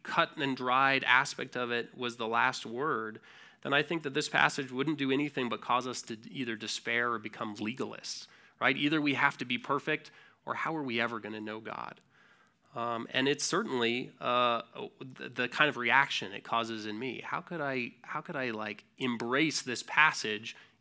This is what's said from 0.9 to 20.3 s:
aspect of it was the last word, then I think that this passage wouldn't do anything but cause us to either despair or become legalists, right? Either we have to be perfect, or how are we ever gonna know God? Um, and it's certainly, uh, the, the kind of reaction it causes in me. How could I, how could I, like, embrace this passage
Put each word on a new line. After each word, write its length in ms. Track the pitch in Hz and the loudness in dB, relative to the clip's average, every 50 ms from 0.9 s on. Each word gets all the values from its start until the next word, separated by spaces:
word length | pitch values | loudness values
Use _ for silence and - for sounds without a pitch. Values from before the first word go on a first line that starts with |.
| 135 131 - | 4 4 6
aspect 500 | - 123 131 143 - - - 127 127 - | 6 6 6 6 4 -2 -6 -8 -6 -4
of 160 | 123 123 120 | -4 -2 -2
it 240 | 120 117 - - - | -2 -2 -4 -4 -6
was 220 | 113 123 120 117 | -6 -6 -4 -4
the 100 | 120 113 | -4 -2
last 380 | 110 117 117 120 131 127 - - | 0 2 2 2 2 0 -2 -6
word, 540 | 120 113 127 147 160 131 110 110 110 110 113 - - - - - - - _ | -8 -6 -4 -2 -2 -2 -2 -4 -6 -10 -12 -16 -20 -20 -20 -20 -20 -18 _
then 120 | - 135 139 | -2 0 2
I 100 | 147 147 | 2 2
think 200 | - 175 160 151 | 0 -2 -4 -4
that 100 | 139 135 | -2 -2
this 140 | 151 147 | -2 0
passage 440 | - - 147 143 151 - 143 135 127 | 2 4 4 4 4 4 0 -4 -4
wouldn't 260 | 123 127 139 160 156 | -4 -2 -2 -2 0
do 140 | 139 139 131 | 0 0 2
anything 380 | 131 139 147 143 - 135 127 117 | 2 2 0 -2 -2 -2 -2 -2
but 120 | 113 104 | -2 -4
cause 260 | - - 120 123 123 | -2 0 0 0 0
us 140 | 127 117 - - | -2 -4 -6 -6
to 140 | - 117 107 - - | -8 -10 -12 -12 -10
either 260 | 165 143 127 117 113 | -8 -6 -4 -4 -4
despair 560 | 107 113 104 - - - 117 117 120 120 120 | -6 -6 -6 -6 -6 -4 -2 0 0 0 0
or 80 | 117 110 | -2 -2
become 360 | 107 110 - - 117 110 104 | -6 -8 -8 -8 -6 -6 -6
legalists, 680 | 107 104 110 131 - 110 98 - - - - - - - - - - - - _ - | -4 -4 -4 -4 -4 -6 -6 -8 -8 -10 -10 -10 -10 -12 -16 -20 -20 -20 -20 _ 0
right? 160 | 117 131 139 | 2 2 4
Either 240 | 135 147 147 160 156 | 4 2 2 2 2
we 140 | 147 143 135 | 2 2 4
have 240 | 123 139 139 - | 4 4 2 2
to 80 | - 135 | 0 -4
be 120 | 123 123 | -4 -4
perfect, 540 | 120 - - 139 143 - 156 151 156 156 - - - - - _ _ _ | -4 -2 -2 -2 0 0 -2 -4 -4 -6 -10 -20 -20 -20 -20 _ _ _
or 100 | 135 120 | -6 -4
how 200 | - - 147 165 | -4 -2 -2 -2
are 80 | 156 139 | -2 -2
we 160 | 127 117 117 | 0 0 2
ever 200 | 117 117 117 107 | 2 0 -2 -4
gonna 200 | 98 104 110 107 | -6 -8 -8 -8
know 200 | 107 107 107 110 | -8 -8 -8 -8
God? 420 | 113 107 - - 60 - - - _ _ _ _ - - - _ _ _ _ _ _ _ - | -8 -8 -8 -8 -8 -10 -12 -14 _ _ _ _ -20 -20 -20 _ _ _ _ _ _ _ -6
Um, 320 | 120 117 117 117 113 - - | -4 -2 -2 -2 -2 -4 -2
and 160 | - 131 131 | 0 2 2
it's 160 | 139 147 139 - | 4 2 2 2
certainly, 680 | - 156 185 226 - 131 123 117 117 117 123 - - - - | 2 2 0 0 0 0 2 2 2 2 0 -2 -6 -8 -4
uh, 400 | - 123 120 123 123 120 117 117 - - - 143 131 - - - | -2 2 4 4 4 4 4 0 -2 -8 -10 -10 -10 -10 -12 -14
the, 300 | 143 131 127 - 131 123 | -16 -16 -12 -12 -12 -6
the 180 | 127 127 123 | -4 -2 -2
kind 220 | 120 - - 151 147 | 0 2 4 4 4
of 80 | 123 | 4
reaction 560 | 120 120 117 123 135 143 - - - 110 95 101 | 2 4 6 6 6 6 4 0 -4 -6 -6 -8
it 100 | 107 - | -10 -4
causes 420 | - 117 117 113 113 113 110 104 | -2 0 0 0 0 -4 -6 -6
in 140 | 107 104 107 | -6 -6 -6
me. 220 | 131 131 - - - | -6 -6 -8 -8 -8
How 160 | - - 165 | -6 -6 -6
could 200 | 180 - 175 160 | -6 -8 -6 -4
I, 300 | 143 139 131 127 120 113 - - | -4 -2 -2 -4 -4 -6 -10 -14
how 200 | - - - 151 | -12 -10 -10 -8
could 140 | 156 - 165 | -8 -8 -6
I, 160 | 139 127 123 | -4 -4 -4
like, 320 | 110 107 107 107 104 - - _ _ | -4 -4 -6 -6 -8 -10 -14 _ _
embrace 640 | - 135 123 117 113 120 117 127 143 160 151 - - | -4 -2 -2 0 -2 0 2 2 4 4 2 2 -2
this 220 | - 123 120 - - | -2 -2 -4 -4 -6
passage 720 | - - 151 151 156 - - - 110 | 2 6 6 6 6 6 2 -2 -4